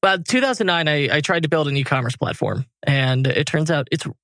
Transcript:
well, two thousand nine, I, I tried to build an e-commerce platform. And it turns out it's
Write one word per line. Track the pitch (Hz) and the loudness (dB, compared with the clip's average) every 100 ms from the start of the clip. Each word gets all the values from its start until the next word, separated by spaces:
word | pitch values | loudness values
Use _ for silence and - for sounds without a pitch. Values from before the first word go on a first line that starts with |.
well, | 190 190 | 2 2
two | 165 254 | 0 0
thousand | 262 240 202 | 0 0 0
nine, | 175 160 | 0 2
I, | 151 143 151 | 0 2 0
I | |
tried | 143 175 | 0 0
to | 156 | 0
build | 160 147 | 0 0
an | 139 | 0
e-commerce | 131 131 123 | 0 -2 -2
platform. | 127 - - 104 101 135 _ | -4 -6 -2 -4 -4 -8 _
And | - 139 131 131 131 | 0 2 2 2 2
it | - | 0
turns | 147 156 156 | 0 0 0
out | 156 135 | 0 0
it's | 165 - - | -4 -4 -10